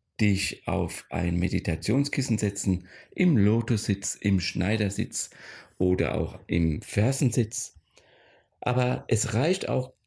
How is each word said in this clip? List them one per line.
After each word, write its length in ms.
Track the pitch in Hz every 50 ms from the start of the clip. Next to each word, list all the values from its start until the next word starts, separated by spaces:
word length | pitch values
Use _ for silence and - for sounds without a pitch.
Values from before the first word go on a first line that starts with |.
| _ _ _ -
Dich 480 | 107 104 98 92 - - - - - -
auf 380 | 87 90 87 85 - - - -
ein 280 | - 87 87 87 87 87
Meditationskissen 1000 | 87 90 92 92 85 87 82 80 82 - 107 135 143 135 - - 131 - 117 104
setzen, 500 | - 104 101 - - 101 95 90 - - - - - -
im 260 | - - 185 180 160 117
Lotussitz, 760 | 98 104 107 117 117 - 120 104 - - 101 98 - - -
im 240 | - - 104 98 95
Schneidersitz 880 | 87 - - - - 95 110 107 104 98 92 - 95 - - - - - - - - - - - - - _ -
oder 380 | 92 92 92 90 85 71 -
auch 220 | - 80 80 - - -
im 360 | - - 85 82 82 78 -
Fersensitz. 960 | - - - 104 104 120 135 135 160 123 110 - 117 110 - - - - - - _ _ _ - _ _ _ _ _ _ _ _ _ _ _ -
Aber 460 | - - 123 123 127 123 127 131 - -
es 260 | - 107 - - -
reicht 360 | 110 131 160 190 185 - -
auch 240 | 117 131 127 - - _ _